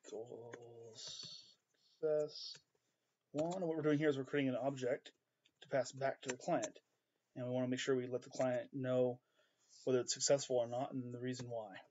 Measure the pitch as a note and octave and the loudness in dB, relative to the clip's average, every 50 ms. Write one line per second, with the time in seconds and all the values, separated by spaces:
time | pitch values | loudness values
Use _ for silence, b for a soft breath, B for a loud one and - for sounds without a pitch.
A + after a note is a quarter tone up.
0 | _ - G#2+ G#2 A#2 B2 A2 A2+ A#2+ A#2+ A#2+ A#2 A2+ A#2 A#2 A#2 A#2 A2+ A2 - | _ -10 -10 -10 -10 -10 -12 -14 -14 -14 -14 -16 -16 -18 -16 -18 -18 -16 -14 -12
1 | - - - - - - - - - - _ _ _ _ _ _ _ _ _ _ | -12 -10 -10 -10 -12 -12 -14 -16 -18 -20 _ _ _ _ _ _ _ _ _ _
2 | D#3+ D#3 D3+ D3+ D3+ D3+ - - - - - - _ _ _ _ _ _ _ _ | 2 2 4 4 2 0 -4 -10 -10 -10 -10 -12 _ _ _ _ _ _ _ _
3 | _ _ _ _ _ _ - C#3+ D#3 E3+ F3+ F#3+ F3+ E3 D#3+ D#3+ D3 D3+ D3 C#3+ | _ _ _ _ _ _ 0 0 0 0 0 0 0 0 0 4 4 4 4 6
4 | D#3 D3+ C3+ C3+ C3 - - C#3+ C#3 C3 B2+ A2+ B2 C#3 C#3+ C3 B2+ A#2+ C#3 - | 6 4 4 2 -2 0 0 2 2 2 2 2 0 0 0 0 0 0 0 -2
5 | _ - _ _ _ _ _ _ _ _ _ _ - - D3 C3+ B2 - - C3 | _ -16 _ _ _ _ _ _ _ _ _ _ -8 0 0 0 0 0 -4 -2
6 | C3+ C3+ - - - C3+ B2+ - - F#3 E3 C3 A2+ - - - _ _ _ _ | -2 -2 -2 -4 -6 -6 -6 -4 -2 0 0 0 0 -4 -8 -16 _ _ _ _
7 | _ _ _ _ _ _ _ C3+ B2 B2 B2+ B2+ B2+ B2 B2+ B2 - - C3+ B2+ | _ _ _ _ _ _ _ -6 -4 0 0 0 2 2 0 0 2 2 2 2
8 | B2 A#2+ B2+ B2 - C#3 - - C3 B2+ B2 B2 A#2+ - - C#3 C3 B2+ B2+ B2+ | 2 0 -4 -4 -4 -6 -2 0 2 2 2 0 -2 -4 -6 -4 0 2 4 4
9 | B2+ B2 B2 - b b b b b b b b b b - - - C3+ B2+ B2 | 4 4 2 -4 b b b b b b b b b b -20 -4 0 4 4 4
10 | A#2 - - C3+ - - C#3+ C#3 - - C3 B2 A#2 A#2 A#2+ B2 C#3 - - C3 | 4 0 -2 0 4 4 4 4 4 2 2 2 2 2 -2 -4 -4 -2 -4 -6
11 | A#2+ B2 A#2+ A#2+ B2 B2+ B2+ B2+ B2 A#2+ A#2 A2+ G#2+ G2+ F#2+ F#2 - _ | -4 -4 -8 -4 -4 -4 -4 -4 -6 -6 -6 -6 -6 -8 -12 -16 -18 _